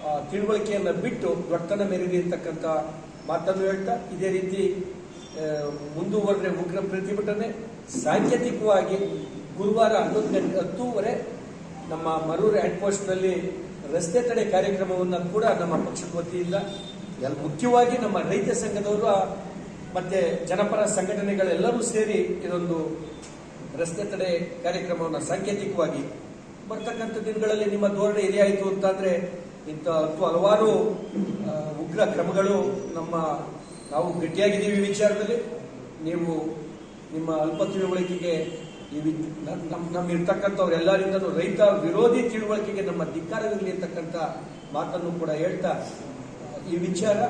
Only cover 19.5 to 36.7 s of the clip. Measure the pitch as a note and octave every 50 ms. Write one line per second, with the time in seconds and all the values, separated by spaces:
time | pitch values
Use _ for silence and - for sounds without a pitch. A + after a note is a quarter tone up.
19.5 | - - - - - - - - - F#3 F3+ F3 F#3+ F#3+ F3 E3 - - - -
20.5 | F3 G3 G3+ G3+ A3 G#3+ G#3 - - F#3+ F#3 F#3 G3+ G3 G3+ G3+ G3+ G3 F#3+ F3+
21.5 | E3 - F#3+ A#3+ A#3+ A#3+ - - - A3 G#3+ G#3 G3+ F3 - - - - - F3
22.5 | F3 F3 F3 E3+ E3 D#3+ D3+ - - - - - - - - - - - - -
23.5 | - - - - - E3 E3+ E3 - G#3 G3+ G3+ G3 F3+ F#3 F3+ F3 E3 F3+ -
24.5 | - - - E3+ F3 F3+ - F3 F3 E3 E3 D#3+ D#3 C#3+ - - F3 G3 G3+ G#3
25.5 | G3+ - - - - E3+ D#3+ D3 C#3+ C#3 - - - - - - - - - -
26.5 | - - - - A3 - - A#3+ A#3 A3 A3 - - G#3+ - G#3+ G#3+ G#3+ G#3+ G#3
27.5 | G#3+ G#3 G#3 G3+ G3+ G3+ G3+ G3 - G3 G#3 G#3 G#3 G#3 F#3+ F#3 F#3+ G3+ G3 G3+
28.5 | G3 G3 G3 F#3+ F#3 - F#3+ F#3+ F#3+ F#3+ G3 F#3 F3 E3+ F3 F3 - - - -
29.5 | - - - D3+ D3+ D3 - F3 D#3+ D#3 D#3 D#3 - - F#3 E3 E3 F3 F#3 G3+
30.5 | G#3+ G#3+ A3 A3 G3 - - - F3+ - - - - G3+ - - - - - -
31.5 | D#3 D3+ D3+ - - - E3 - E3 G#3 G#3 - - E3+ E3+ - F#3 G3 G3 G3
32.5 | G3+ F#3 C3+ - - - - - E3 E3 D#3+ D#3+ E3 E3 D#3+ D#3 C#3+ C#3+ - -
33.5 | - - - - - - - - C#3 D3+ F3 F3 E3 F3 D#3+ D3+ - F#3+ G3+ G3+
34.5 | - - G#3 G#3 G#3 G3 G3 G3+ - - G#3 G3+ - - - - A#3 A#3+ - -
35.5 | - - - - - - - - - - D#3+ D#3+ F3 F3 F3 E3 D#3+ D#3+ D#3 D#3+
36.5 | D#3+ F3 - -